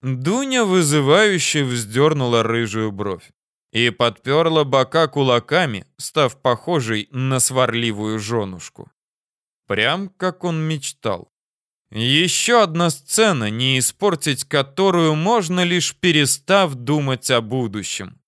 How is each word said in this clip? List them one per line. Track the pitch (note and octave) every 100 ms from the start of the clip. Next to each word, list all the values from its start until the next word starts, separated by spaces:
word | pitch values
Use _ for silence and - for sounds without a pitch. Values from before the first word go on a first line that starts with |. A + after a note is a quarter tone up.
Дуня | B2+ C3 C3+ A3+ C#4 C4 A3
вызывающе | F#3 D#3 D3+ C#3 E3 G#3+ F#3 C#3 D3+
вздернула | C3+ B2 G#2+ A2+ D3 D#3 B2 A#2
рыжую | A2 A#2 A#2 G#2+ A2
бровь | G2 G2+ F2+ - _ _ _ _
и | A2 A#2+
подперла | G2+ A#2+ G#2 - C#3+ E3 D#3+
бока | C#3+ C3+ B2+ D#3+ D#3+
кулаками, | D3 C3+ A#2+ - D#3 E3 G#2 - _
став | - - C3+ -
похожей | C3 A#2+ - E3+ A2+ G#2+ G#2
на | C3 C3 C3
сварливую | - C3 B2 A#2 A#2 G#2 G#2+ A2
женушку. | G#2 A#2 G2+ F2+ - - - _ _ _ _ _ _ _ _
Прям | G2+ A2+ E3 G3
как | _ F#3 F3+
он | F3 D#3+
мечтал. | D#3 D#3 C#3 - A#2 F#2 F2 _ _ _ _ _ _
Еще | G#2+ A#2 C#3+ F3+ - - A#3+
одна | G3+ D#3+ E3+
сцена, | D#3+ - - A3 D#3+ G#2+
не | A2 C3 C3
испортить | B2+ - G3+ E3+ - C3+
которую | - D3 C3+ - G3 F3 D#3+
можно, | D#3 E3+ A#3 E3+ F3+
лишь | F3 F3+ -
перестав | - F#3 D#3 C#3 - - F#3+ F#3
думать | C3 A#2+ D3+ C#3+ B2+ -
о | B2
будущем. | A2 C3 A#2+ G2+ F#2 - F#2 -